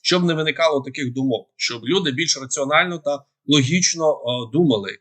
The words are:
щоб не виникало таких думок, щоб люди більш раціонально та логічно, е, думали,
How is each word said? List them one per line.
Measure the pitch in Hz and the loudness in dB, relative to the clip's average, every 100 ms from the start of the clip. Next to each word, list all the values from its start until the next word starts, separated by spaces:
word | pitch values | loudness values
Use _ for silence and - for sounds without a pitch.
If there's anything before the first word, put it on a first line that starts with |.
щоб | - 185 | 0 2
не | 175 | 2
виникало | 156 156 151 165 143 | 0 -2 2 2 2
таких | 135 131 127 | -4 -8 -6
думок, | 127 135 110 - - | -2 -2 -2 -4 -8
щоб | - 117 117 | -6 -4 -2
люди | 190 156 | 0 0
більш | 127 170 139 | -2 -2 -2
раціонально | 131 - 135 156 180 170 | -4 -4 0 0 0 -2
та | 143 143 _ _ - | -6 -6 _ _ 2
логічно, | 147 131 180 180 170 156 | 2 4 2 0 0 0
е, | 143 120 123 113 | 0 -4 -6 -2
думали, | 143 160 107 95 101 | 2 4 2 -2 -10